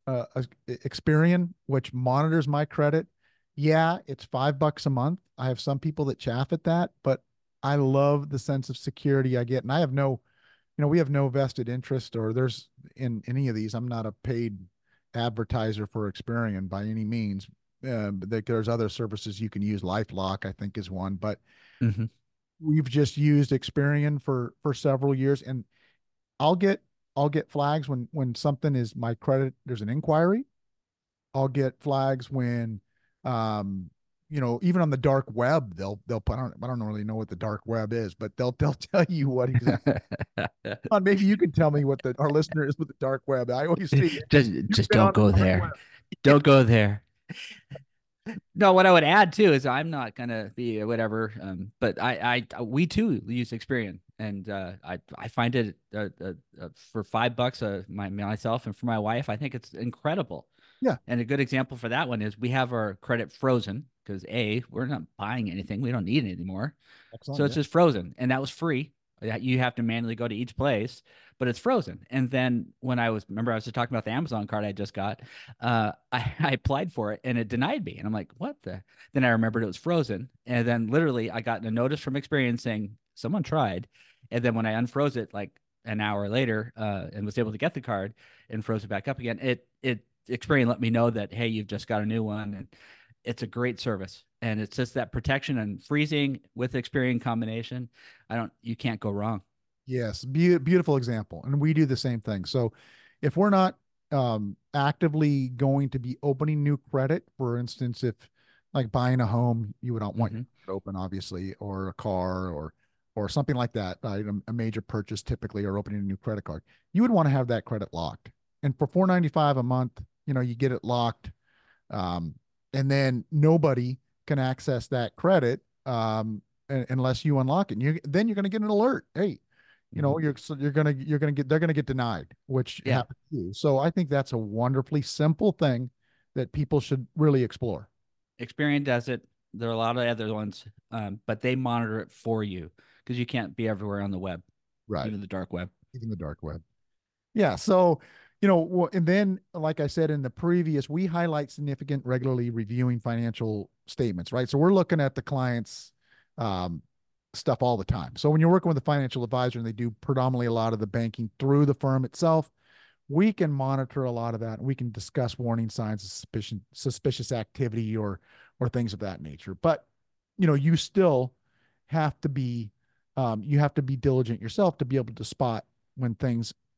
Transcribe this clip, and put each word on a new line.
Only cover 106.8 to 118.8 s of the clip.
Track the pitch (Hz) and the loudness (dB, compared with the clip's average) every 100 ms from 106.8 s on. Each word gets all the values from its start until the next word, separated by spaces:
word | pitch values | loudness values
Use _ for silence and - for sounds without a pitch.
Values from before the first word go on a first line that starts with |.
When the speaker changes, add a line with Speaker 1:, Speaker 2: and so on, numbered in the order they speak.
| _ | _
Speaker 1:
credit, | 135 131 170 - - | 0 0 0 -4 -6
for | 123 120 | -2 -2
instance, | 120 - 123 120 123 | -4 -6 -6 -2 -4
if, | - - _ _ _ _ | -4 -12 _ _ _ _
like, | 143 113 | -4 -2
buying | 131 123 127 | 0 2 2
a | 110 | 2
home, | 117 123 113 107 - | 2 2 0 -4 -8
you | 123 | -6
would | 113 | -4
not | 104 110 | -4 -2
want | 110 | -4
Speaker 2:
Mm-hmm. | 110 | -4
Speaker 1:
it | 127 _ - | -12 _ -10
open, | 98 - 95 | -10 -8 -8
obviously, | 92 95 - 90 95 - | -6 -8 -8 -10 -10 -10
or | 101 95 95 | -8 -6 -8
a | |
car | - 110 92 92 92 92 | -6 -4 -2 -2 -2 -4
or, | 76 78 - _ _ _ - | -6 -10 -14 _ _ _ -6
or | 101 | -4
something | 151 139 127 | -2 0 -2
like | 120 | -2
that, | 117 92 90 | -4 -6 -6
right? | 113 101 107 | -6 -6 -6
A, | 101 - | -6 -6
a | |
major | 117 113 110 | -4 -4 -6
purchase | - 110 101 110 | -6 -6 -6 -8
typically, | - - 107 104 101 | -6 -6 -6 -6 -4
or | 101 | -4
opening | 101 104 | -4 -6
a | |
new | 98 95 | -6 -6
credit | - 104 - | -6 -6 -6
card, | 76 - _ _ | -12 -14 _ _
you | 180 | 2
would | 247 | 4
wanna | 208 147 | 4 4
have | 135 123 | 2 2
that | 113 - | -2 -2
credit | 110 98 | -6 -6
locked. | 82 80 - - - _ _ | -6 -6 -8 -16 -20 _ _
And | 143 | -4
for | - | -2